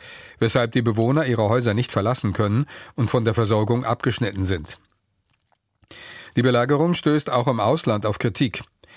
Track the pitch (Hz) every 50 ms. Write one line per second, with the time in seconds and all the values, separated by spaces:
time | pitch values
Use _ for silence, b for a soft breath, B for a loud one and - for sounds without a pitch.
0 | B B B B B B B B 117 113 - 131 120 117 - 135 117 117 107 110
1 | 113 120 135 151 156 131 120 110 110 101 113 127 120 117 101 110 123 - - 107
2 | 98 110 127 - - 107 92 - 107 101 104 120 143 B B B B B B -
3 | 120 107 - 127 113 113 104 - 113 101 110 107 107 107 120 120 127 117 117 -
4 | - 131 113 - 127 101 101 95 95 92 95 82 76 - - - _ _ _ _
5 | _ _ _ _ _ _ _ _ _ _ _ _ _ _ _ _ _ B B B
6 | B B B B B B B 131 120 131 123 120 120 127 147 139 160 175 175 -
7 | - 156 147 151 - - 127 123 120 143 127 113 101 107 139 160 - 131 110 107
8 | 101 110 104 - - 120 - - 147 113 - - - - _ _ - B B